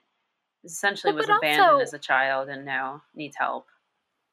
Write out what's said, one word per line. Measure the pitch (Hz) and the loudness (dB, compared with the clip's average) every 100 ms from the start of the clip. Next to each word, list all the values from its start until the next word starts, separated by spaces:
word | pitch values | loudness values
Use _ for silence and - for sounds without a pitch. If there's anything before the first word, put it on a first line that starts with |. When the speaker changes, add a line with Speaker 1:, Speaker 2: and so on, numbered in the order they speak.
| _ _ _ _ _ _ | _ _ _ _ _ _
Speaker 1:
essentially | 180 - 202 202 403 | -16 -4 -4 -2 -2
Speaker 2:
Well, | 302 | -2
Speaker 1:
was | 453 | 2
Speaker 2:
but | 403 | 2
Speaker 1:
abandoned | 302 453 359 | 4 4 6
Speaker 2:
also | 285 | 6
Speaker 1:
as | 147 | 2
a | 147 | -4
child | - 131 135 135 139 | 0 0 2 -2 -4
and | 135 | -8
now | 139 131 131 147 _ - | -6 -6 -6 -10 _ -14
needs | 147 - | -12 -4
help." | 131 123 - _ _ _ _ _ _ | -4 -4 -12 _ _ _ _ _ _